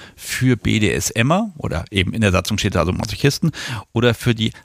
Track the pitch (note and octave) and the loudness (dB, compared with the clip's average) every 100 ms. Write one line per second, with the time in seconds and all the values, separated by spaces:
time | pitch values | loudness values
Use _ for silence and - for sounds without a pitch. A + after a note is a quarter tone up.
0 | - - - - B2+ A#2+ A2 G#2+ G2+ C2 | -2 -16 -8 0 2 2 2 2 2 0
1 | - - C3 F#3 A3 - - E2 - F#2+ | -2 0 2 2 0 -6 -6 -6 -2 -2
2 | G2 A2+ G#2 F2+ - G2 G2+ F2 E2 E2+ | 0 2 4 2 0 -2 0 0 0 -2
3 | - - C#3+ - E3 - - G#2+ - A2+ | -6 0 0 2 -2 -2 -10 -10 -6 0
4 | A#2+ A2+ A#2+ A2+ A2 - | 0 2 0 0 -2 -4